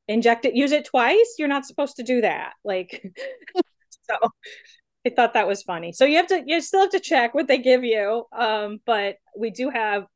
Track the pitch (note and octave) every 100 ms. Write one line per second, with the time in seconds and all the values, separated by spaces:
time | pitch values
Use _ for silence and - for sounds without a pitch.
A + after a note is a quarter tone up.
0 | - A3 A#3 A#3 C4+ B3 C#4 D4 - C4
1 | A#3+ G4+ A#4 - D4 C#4 C4+ - C#4+ -
2 | A#3 B3 G#3 D3+ - - G#3 F#3+ F3+ -
3 | F#3+ F3+ C5+ B4+ F#4 F4+ - _ _ -
4 | - A3 A3+ _ - - - _ _ _
5 | B3 B3 A#3 A#3+ G3+ G3+ - E3+ E3+ E3+
6 | C#4 D#4 F4 F#4 C4 E4 - F#4+ F#4+ G4
7 | - C#4+ A#3 C#4 D4 B3+ B3 B3+ B3 A3
8 | G3+ A#3 A3+ - A3+ G#3+ G#3 G#3+ - A3
9 | G3+ G3 _ G#3 A3+ G3 C4 B3+ G#3+ G3+
10 | F#3+